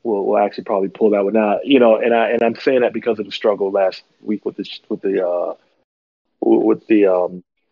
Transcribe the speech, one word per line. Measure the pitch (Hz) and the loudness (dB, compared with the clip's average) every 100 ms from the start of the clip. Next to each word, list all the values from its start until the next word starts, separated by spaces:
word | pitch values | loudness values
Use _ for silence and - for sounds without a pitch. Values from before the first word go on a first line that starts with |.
we'll, | 120 101 98 | -4 -4 0
we'll | 107 | 0
actually | 104 - 92 | 0 -4 -6
probably | 101 95 | -4 -4
pull | - 110 | 0 0
that | 104 | 2
one | 98 110 | 0 0
out. | 104 98 - | 0 0 2
You | 135 | 4
know, | 120 110 | 4 4
and | 117 | 2
I, | 113 110 | 0 0
and | 117 | 0
I'm | 117 113 | -2 -2
saying | 147 127 | 0 0
that | 117 | 0
because | 110 117 107 | -2 -4 -4
of | 95 | -6
the | |
struggle | - 113 101 98 | -4 -2 0 -2
last | 101 95 - _ _ | 0 -2 -4 _ _
week | - 104 - | -8 -6 -6
with | - | -10
the, | 92 - - | -12 -12 -10
with | 104 | -6
the, | 101 95 90 | -4 -2 -2
uh, | 87 90 - _ _ _ _ _ _ _ - | -4 -6 -10 _ _ _ _ _ _ _ -4
w-, | 117 113 110 | 2 2 2
with | - - | 0 2
the, | 107 98 | 4 4
um, | 92 90 90 - _ _ | 2 0 -6 -18 _ _